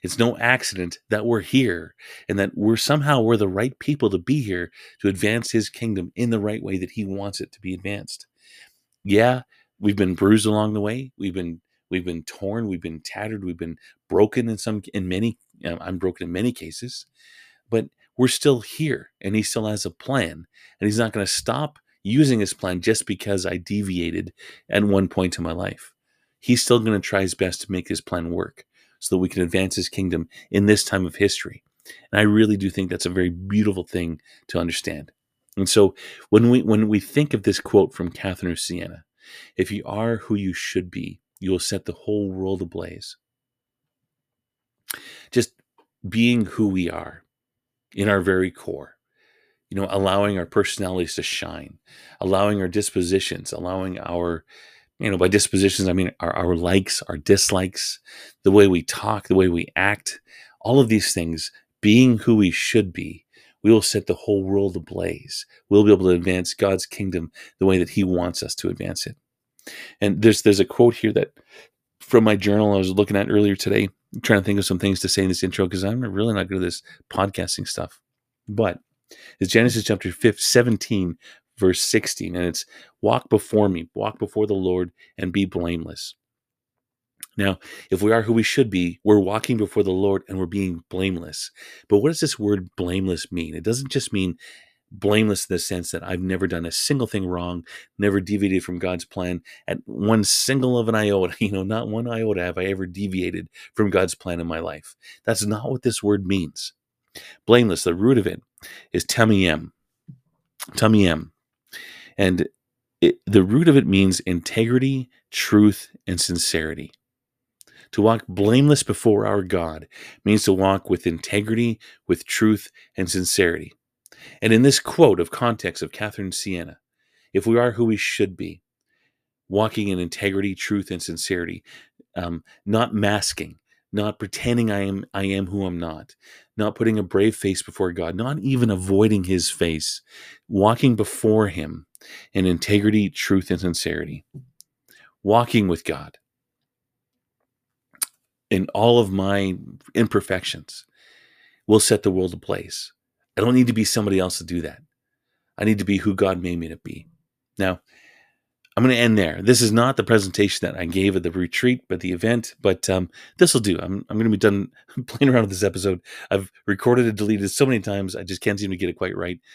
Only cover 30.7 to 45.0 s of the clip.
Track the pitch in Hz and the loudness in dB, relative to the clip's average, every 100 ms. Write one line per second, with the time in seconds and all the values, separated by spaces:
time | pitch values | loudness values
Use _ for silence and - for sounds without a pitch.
30.7 | 107 - 98 87 - 101 - - - _ | 4 2 -2 -4 0 0 -2 -10 -16 _
31.7 | _ - - - 101 107 107 107 101 95 | _ -20 -20 -4 2 4 6 4 2 -2
32.7 | 98 92 90 90 92 90 87 95 104 107 | -2 -4 -4 -4 -2 -2 -4 -2 0 0
33.7 | 95 85 92 85 78 _ _ - 87 85 | -2 -4 -6 -6 -8 _ _ -8 -4 -4
34.7 | - - 76 73 _ _ _ _ - 95 | -6 -8 -10 -14 _ _ _ _ -4 2
35.7 | 113 98 - - - - 107 117 123 95 | 6 6 2 -20 -14 4 6 6 4 4
36.7 | 107 107 104 - 147 147 110 101 95 - | 2 2 0 0 -2 0 -2 -2 -2 2
37.7 | 104 92 - 90 - 98 90 90 82 - | 2 2 -2 -10 -6 -8 -6 -6 -6 -6
38.7 | 85 87 85 _ _ - - - - 92 | -8 -10 -16 _ _ -20 -20 -14 -6 -4
39.7 | 104 - 104 117 113 - 104 95 90 - | -4 -8 -4 -4 -4 -2 -2 -2 -6 -4
40.7 | 95 90 - - 92 _ - 95 90 - | -6 -6 -10 -12 -14 _ -10 -4 -2 -2
41.7 | 98 - - - 104 98 95 95 95 85 | -6 -8 -10 -4 -4 -4 -4 -6 -6 -6
42.7 | 87 87 82 - - _ _ _ _ _ | -10 -12 -14 -18 -20 _ _ _ _ _
43.7 | _ _ _ _ _ _ _ _ _ _ | _ _ _ _ _ _ _ _ _ _
44.7 | _ - - | _ -14 -14